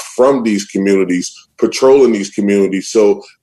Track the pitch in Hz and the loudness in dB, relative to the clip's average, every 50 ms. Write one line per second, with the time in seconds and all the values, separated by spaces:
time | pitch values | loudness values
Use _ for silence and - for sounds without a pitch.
0 | - - - - 123 139 139 127 117 113 104 98 - - - 98 98 98 98 95 | -4 -6 -2 0 2 2 2 0 -2 -2 -2 -4 -4 -6 -6 -4 0 0 0 0
1 | 92 90 90 90 87 - - - _ _ _ - 117 110 - - 131 131 135 143 | 0 -2 -2 -4 -6 -8 -14 -20 _ _ _ -4 -4 -4 0 0 4 4 6 6
2 | 131 120 110 104 98 101 - - 101 101 101 101 98 92 92 98 90 - - 113 | 4 2 2 -2 -6 -8 -6 -4 -2 0 0 0 0 -2 -2 -6 -8 -2 0 2
3 | 104 101 101 98 - - _ _ | 2 2 0 -2 -6 -14 _ _